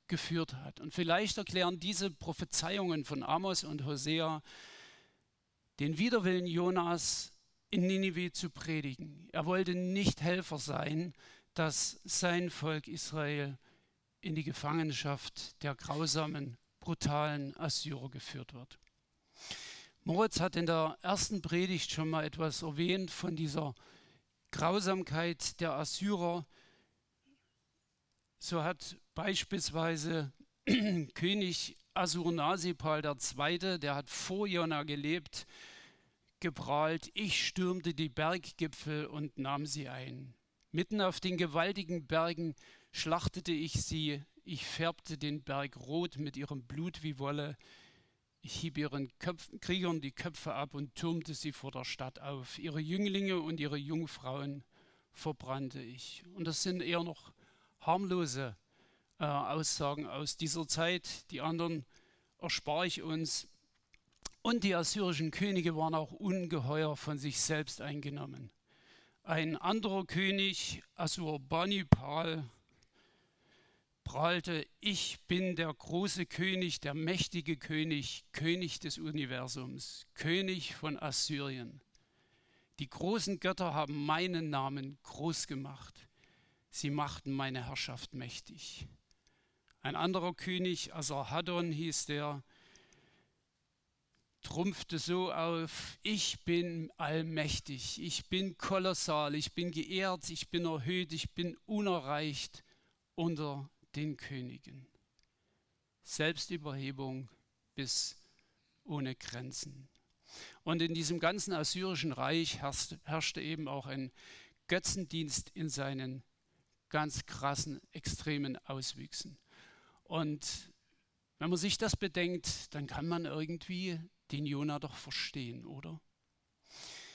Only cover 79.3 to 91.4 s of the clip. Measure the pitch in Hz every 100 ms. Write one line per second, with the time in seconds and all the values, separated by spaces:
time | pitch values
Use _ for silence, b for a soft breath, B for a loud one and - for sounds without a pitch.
79.3 | 127 127 131 127 131 - - - - 156
80.3 | 180 190 185 - - 156 143 147 131 -
81.3 | 143 139 131 120 139 - b b b b
82.3 | b b b b - 139 - 175 220 185
83.3 | 185 185 185 175 147 143 147 147 160 185
84.3 | 165 160 139 135 139 135 143 - 131 165
85.3 | 156 - 139 139 135 - - - b b
86.3 | b b b b - 143 147 143 - 135
87.3 | 135 135 127 123 139 - 123 - 127 120
88.3 | - - - - - - - _ b b
89.3 | b b b b b 139 151 175 185 175
90.3 | 160 185 180 185 170 - 165 139 139 120
91.3 | 160